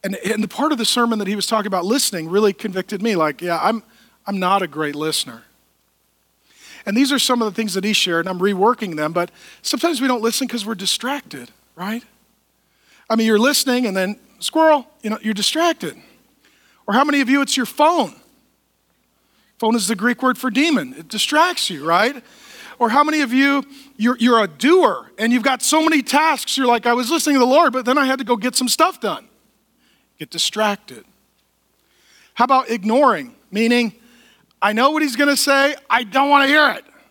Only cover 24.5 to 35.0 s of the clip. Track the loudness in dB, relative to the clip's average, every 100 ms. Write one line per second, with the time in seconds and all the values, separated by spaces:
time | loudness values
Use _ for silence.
24.5 | 0 4 6 4 0 -10 -4 0 2 0
25.5 | -2 0 2 4 0 2 2 2 0 -4
26.5 | -2 2 2 2 0 0 -2 2 2 4
27.5 | 4 4 0 0 0 0 -2 -2 -2 -2
28.5 | -2 -2 0 0 0 -6 -8 _ _ _
29.5 | _ _ _ _ _ _ _ -14 -6 -4
30.5 | 0 -2 -2 -10 -20 _ _ _ _ _
31.5 | _ _ _ _ _ _ _ _ -2 2
32.5 | 2 0 -4 0 4 4 2 -6 -20 _
33.5 | -2 2 2 0 -6 _ _ _ _ _
34.5 | _ -2 2 2 2